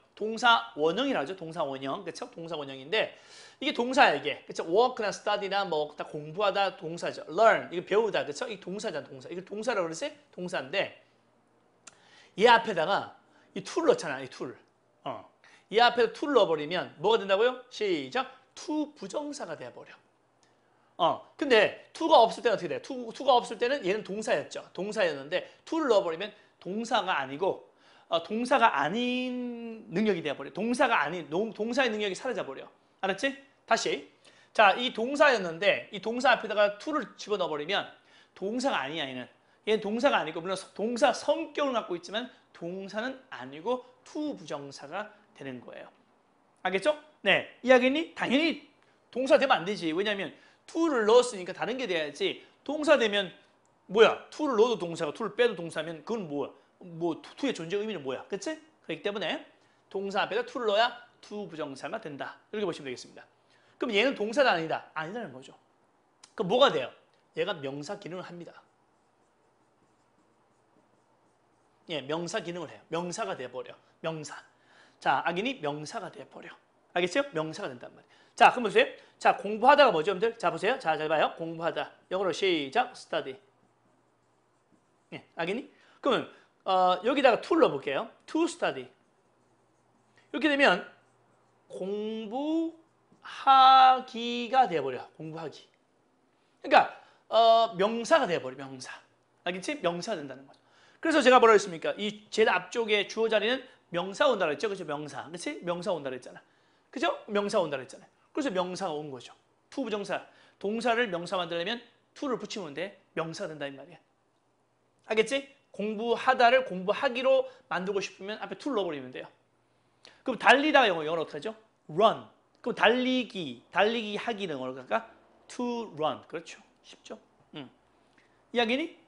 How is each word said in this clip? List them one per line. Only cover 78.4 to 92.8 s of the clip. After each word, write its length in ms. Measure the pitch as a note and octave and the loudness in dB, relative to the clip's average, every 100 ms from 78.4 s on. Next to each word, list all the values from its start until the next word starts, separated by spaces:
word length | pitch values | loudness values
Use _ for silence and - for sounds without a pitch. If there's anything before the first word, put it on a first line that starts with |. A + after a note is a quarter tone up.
| G#3 | 6
그럼 100 | B3 | 6
보세요. 240 | A3 F#3+ C4+ - - _ | 2 4 2 0 -20 _
자, 180 | A3 - | 2 2
공부하다가 540 | G3 G#3+ B3 C#4+ C4+ | -2 2 6 8 8
뭐죠, 220 | E3 D#3+ | 6 0
여러분들? 260 | F#3 A3+ A3+ | 0 -2 0
자, 140 | F3 | -4
보세요. 260 | D#3+ F#3 F3 | 0 -2 0
자, 180 | E3 D3+ | -2 -2
잘 120 | D#3 | 0
봐요. 260 | D#3 F3+ - | 2 2 0
공부하다. 540 | E3 E3 E3 D3+ C3+ - _ | -8 -4 -4 -4 -8 -12 _
영어로 180 | F#3 G3 | -2 -2
시작. 640 | D3 F#3+ E3 C#3 G#3 B3 | 0 2 2 2 0 -2
study. 440 | - - E3 C#3 C3 _ _ _ _ _ _ _ _ _ _ _ _ _ _ _ _ _ | -6 -6 -6 -6 -12 _ _ _ _ _ _ _ _ _ _ _ _ _ _ _ _ _
예, 120 | D3+ - | -18 -16
알겠니? 340 | - E3+ A3 - _ _ _ | -8 -4 -4 -8 _ _ _
그러면, 320 | - G3+ - - _ _ | 0 0 -2 -12 _ _
어, 360 | - F#3 F3+ F3+ | 0 4 4 4
여기다가 360 | G#3+ C#4 B3+ G#3+ | 2 4 6 4
to를 220 | - E4 | 2 4
넣어볼게요. 460 | G#3+ C#3+ C#3+ C#3 A#3 - - | 4 4 -2 -4 -4 -12 -8
To 180 | D#4 | -2
study. 440 | E4 - F#3 C3+ B2+ _ _ _ _ _ _ _ _ _ _ _ _ _ _ | -2 0 -4 -4 -10 _ _ _ _ _ _ _ _ _ _ _ _ _ _
이렇게 180 | - D4 | -2 2
되면 400 | C#4 C4 F3+ - - _ _ _ _ _ _ _ | 6 6 4 0 -18 _ _ _ _ _ _ _
공부하기가 3000 | - F#3+ G#3 G#3+ A3 A3 A#3+ D4 D#4+ E4 - | -10 -8 -6 -6 -8 -8 -6 -4 -2 -4 -8